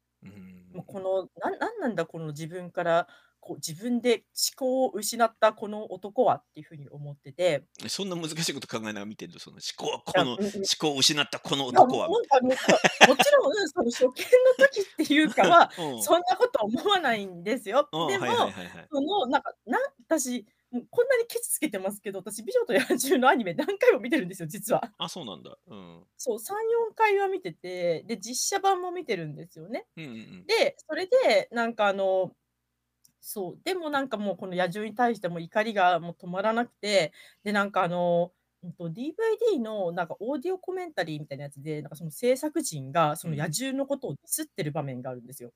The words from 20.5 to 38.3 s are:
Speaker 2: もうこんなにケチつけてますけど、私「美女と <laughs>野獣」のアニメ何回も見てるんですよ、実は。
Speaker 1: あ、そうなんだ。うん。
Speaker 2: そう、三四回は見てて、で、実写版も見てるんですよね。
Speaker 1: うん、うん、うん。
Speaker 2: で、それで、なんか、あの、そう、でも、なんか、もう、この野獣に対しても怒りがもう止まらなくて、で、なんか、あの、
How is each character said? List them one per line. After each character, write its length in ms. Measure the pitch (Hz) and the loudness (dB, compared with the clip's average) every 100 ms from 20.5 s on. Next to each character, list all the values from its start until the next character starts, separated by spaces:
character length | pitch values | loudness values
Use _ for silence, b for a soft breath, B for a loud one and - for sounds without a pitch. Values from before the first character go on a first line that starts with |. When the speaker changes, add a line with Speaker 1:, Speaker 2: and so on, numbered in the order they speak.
| _ _ | _ _
Speaker 2:
も 100 | 247 | -10
う 60 | - | -6
こ 140 | 466 | 0
ん 40 | 508 | 2
な 100 | 480 | 2
に 80 | 466 | 0
ケ 120 | 466 | -6
チ 100 | - | -6
つ 100 | - | -4
け 100 | 302 | -4
て 100 | 196 | -4
ま 120 | 190 | -6
す 100 | 208 | -8
け 100 | 202 | -10
ど、 80 | 190 | -10
私 240 | 196 208 | -10 -12
「美 100 | 220 | -2
女 120 | 494 - | -2 2
と 80 | |
<laughs> 60 | 285 | 2
野 0 | - 330 | 2 -2
獣」 200 | 269 294 | 2 4
の 100 | 254 | 6
ア 60 | 269 | 4
ニ 80 | |
メ 100 | 185 | 0
何 240 | 160 302 392 | -4 -4 2
回 140 | 494 | 4
も 60 | 277 | 4
見 100 | 240 | 2
て 80 | 294 | -2
る 60 | 175 | -2
ん 40 | |
で 60 | 185 | -8
す 60 | |
よ、 40 | 160 | -10
実 260 | 208 - | -8 -2
は。 180 | 180 - - | -2 -2 -8
Speaker 1:
あ、 80 | 170 | -10
そ 120 | 185 | -8
う 20 | 117 | -12
な 100 | 78 | -12
ん 60 | |
だ。 140 | - - 175 | -16 -20 -20
う 80 | 104 | -18
ん。 320 | 87 85 85 - | -18 -20 _ -10
Speaker 2:
そ 160 | - 226 | -6 -6
う、 40 | |
三 180 | - 415 453 | -6 -4 0
四 240 | 466 453 - | 0 -2 0
回 220 | 440 403 | 2 2
は 80 | 392 | 0
見 140 | 381 | -4
て 120 | - | -8
て、 500 | - 180 180 175 160 | -12 -10 -2 -2 -2
で、 140 | 190 226 | -4 -10
実 380 | 226 254 - 392 | -8 -6 -2 0
写 20 | |
版 220 | 392 370 | 2 0
も 100 | 359 | -2
見 140 | 359 320 | -8 -6
て 100 | 185 | -6
る 120 | 156 | -6
ん 80 | 147 | -12
で 100 | 170 | -16
す 140 | 160 | -18
よ 80 | 175 | -12
ね。 180 | 302 - 165 | -12 -12 -16
Speaker 1:
う 40 | |
ん、 40 | 208 | -14
う 20 | |
ん、 40 | |
う 20 | 110 | -14
ん。 320 | 95 92 269 | -16 -12 -2
Speaker 2:
で、 280 | 453 554 - - | 0 0 -4 -10
そ 60 | 311 | -8
れ 120 | 381 | 0
で、 420 | 523 339 196 - | 2 4 2 0
な 160 | 233 233 | -4 -4
ん 80 | 220 | 0
か、 120 | 202 | 0
あ 60 | |
の、 420 | 196 190 190 180 _ _ _ _ _ _ _ _ _ | 2 2 2 -2 _ _ _ _ _ _ _ _ _
そ 300 | - 214 180 | -12 -8 -10
う、 80 | - | -8
で 120 | 339 370 | -6 -4
も、 140 | 311 | -2
な 100 | 277 | -2
ん 80 | 269 | -2
か、 80 | 208 | -4
も 160 | 202 | -4
う、 40 | 180 | -4
こ 100 | 190 | -4
の 80 | 180 | 0
野 100 | 180 | 0
獣 180 | 208 214 | -2 -6
に 60 | 214 | 0
対 200 | 240 226 | 0 0
し 60 | |
て 80 | 175 | -4
も 100 | 170 | -6
怒 240 | 170 214 | -4 -2
り 100 | 226 202 | 0 4
が 240 | 180 165 | 4 4
も 120 | 175 | -2
う 0 | - | -12
止 120 | 180 | -8
ま 140 | 185 | -2
ら 100 | 214 | 0
な 140 | 226 240 | 0 -2
く 60 | - | -4
て、 380 | 208 196 156 B B B | 0 2 2 B B B
で、 80 | 208 | -2
な 100 | 208 202 | 0 0
ん 60 | |
か、 120 | 185 | 0
あ 60 | 175 | 0
の、 440 | 175 175 170 180 | 2 2 2 0